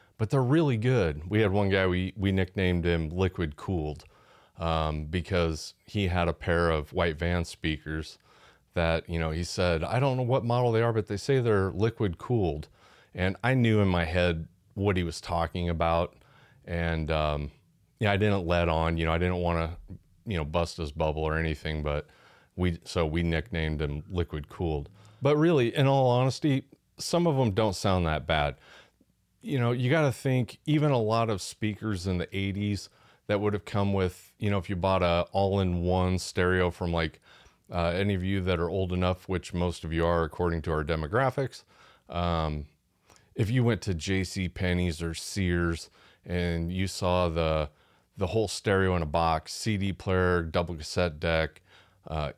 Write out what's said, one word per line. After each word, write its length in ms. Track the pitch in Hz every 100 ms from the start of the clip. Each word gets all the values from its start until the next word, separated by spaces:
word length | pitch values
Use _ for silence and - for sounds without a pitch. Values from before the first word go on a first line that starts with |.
| _ -
but 120 | 107
they're 120 | 143
really 360 | 123 156 151 117
good." 520 | 123 127 85 73 87
We 120 | 104
had 100 | 107
one 180 | 98 101
guy, 160 | 95 92
we, 260 | 90 92 -
we 160 | 98
nicknamed 540 | 95 92 - 92 87 87
him 240 | 85 78
Liquid 460 | 87 95 - 82 71
Cooled, 500 | - 90 76 73 - - _ - _ -
um, 480 | 82 80 78 78 76
because 680 | 90 80 90 82 78 - - -
he 220 | 107 95
had 200 | 87 85
a 60 |
pair 360 | 82 - 85 85
of 240 | 78 73
White 240 | 92 87 78
Van 260 | 85 87
speakers 760 | 85 - 80 76 76 78 78 - _ - - _ _ -
that, 340 | 82 82 -
you 80 | 82
know, 140 | 80
he 120 | 80
said, 400 | 87 - 90 82
"I 160 | 80 113
don't 160 | 139 127
know 80 |
what 220 | 120 131 117
model 260 | 120 123
they 120 | 110
are, 100 | 117
but 140 | 113 98
they 100 | 101
say 220 | - 135
they're 320 | 117 101 95
liquid 480 | 87 113 113 107 82
cooled." 500 | - 120 90 76 - _ - - - -
And 200 | 92 95
I 120 | 120 131
knew 240 | 117 107
in 80 | 98
my 160 | 87
head 440 | 80 90 87 82 80 - _ -
what 200 | 101 92
he 80 |
was 160 | 85 -
talking 480 | - 85 82 90 85
about. 480 | 82 82 85 90 - _ - - _
And, 460 | - 85 82 82 78
um, 420 | 78 76 73 71 - _ _ _ _
yeah, 120 | 107
I 60 | 98
didn't 280 | 104 98 85
let 240 | 87 85
on, 280 | 80 82 82
you 80 | 80
know, 60 |
I 60 | 82
didn't 200 | 90 90
wanna, 400 | 87 85 80 85 - 90 - _ -
you 120 | 90
know, 80 | 73
bust 320 | 85 82 -
his 140 | 76
bubble 320 | 76 80 76
or 120 | 78 80
anything, 460 | 80 76 78 78
but 260 | 73 73 - - - - _ -
we, 220 | 90 82
so 220 | - 90 80
we 180 | 82
nicknamed 580 | 85 82 - 85 78 76
him 220 | 76 73 -
Liquid 420 | 90 85 78 73
Cooled. 400 | - 87 76 73 - - -
But 140 | 131 151
really, 400 | 165 151 117 -
in 120 | 135
all 200 | 135 131
honesty, 580 | 123 131 - 156 135 - - _ -
some 280 | - 170 170
of 140 | 135
'em 120 | 120
don't 240 | 95 110 92
sound 300 | 104 92 82
that 220 | 78 73
bad. 280 | 78 73 - - - - _ _ _ _ _
You 160 | 226 135
know, 140 | 120
you 180 | 123 123
gotta 220 | 160 147
think, 480 | - 139 127 113 - -
even 240 | 151 147
a 80 | 127
lot 300 | 107 113 113
of 100 | 98
speakers 640 | - - 107 101 110 98 95
in 140 | 90
the 100 | - 98
eighties 520 | 98 98 104 101 - _ - _ -
that 160 | 104
would 120 | 104
have 120 | 101 -
come 280 | 104 101
with, 380 | 98 92 - - _
you 140 | 107
know, 80 | 101
if 100 | 87
you 60 | 92
bought 260 | 95 95
a 240 | 87 85 85
all-in-one 880 | 98 98 98 92 87 87 92 92 92
stereo 500 | - - 90 92 90
from, 240 | - 87
like, 260 | 85 82 - - - - _ _
uh, 200 | 87 85 87
any 200 | 98 98
of 80 |
you 180 | 92 98
that 180 | 90 85
are 100 | 85
old 220 | 95 92
enough, 380 | 90 90 92 -
which 240 | 92 -
most 300 | 87 87 82
of 100 | 82
you 100 | 82
are 200 | 82 85
according 360 | 80 - 87 82
to 120 | 80
our 120 | 78
demographics, 800 | 76 80 76 110 135 135 131 - - _ - - -
um, 560 | 82 87 82 78 76 71 _ _ _ _ - _ -
if 160 | 104
you 120 | 127
went 180 | 120 104
to 100 | -
J 300 | 85 95 95
C 260 | 90 98 87
Penney's 540 | - 92 90 90 78
or 100 | 82
Sears 800 | 80 - 104 92 87 85 82 - _ - _ -
and 480 | 87 87 85 82
you 140 | 92 95
saw 420 | - 92 90 87
the, 400 | 80 80 78 76 - _ _ _ -
the 100 | 92
whole 200 | 110 104
stereo 480 | - 107 95 95 90
in 80 |
a 20 | 80
box, 480 | 82 82 80 -
C 240 | - 113 104
D 160 | 98
player, 480 | 87 101 92 90 90
double 340 | 82 87 85 82
cassette 440 | 73 - 87 76
deck, 420 | 85 80 78 - _ - _ _ -
uh, 240 | 80 73